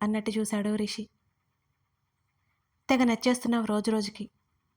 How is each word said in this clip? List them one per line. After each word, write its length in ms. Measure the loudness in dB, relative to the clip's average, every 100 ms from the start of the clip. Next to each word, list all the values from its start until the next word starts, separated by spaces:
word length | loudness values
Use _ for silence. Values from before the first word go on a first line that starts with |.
అన్నట్టు 280 | -2 -2 -2
చూశాడు 440 | -2 -2 -2 -2
రిషి. 340 | -2 -2 -6 -12 _ _ _ _ _ _ _ _ _ _ _ _ _ _ _ _ _ 0
"తెగ 160 | 4
నచ్చేస్తున్నావు 600 | 4 2 2 0 0 0
రోజు 260 | 0 0 0
రోజుకి." 400 | 0 -2 -8 -14 _ _ _ _